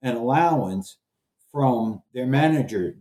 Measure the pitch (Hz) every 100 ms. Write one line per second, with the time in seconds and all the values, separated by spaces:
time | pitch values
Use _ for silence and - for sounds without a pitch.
0 | 127 120 120 135 170 156 101 95 95 -
1 | _ _ _ _ _ 143 135 117 110 101
2 | _ 123 127 139 160 156 127 107 87 -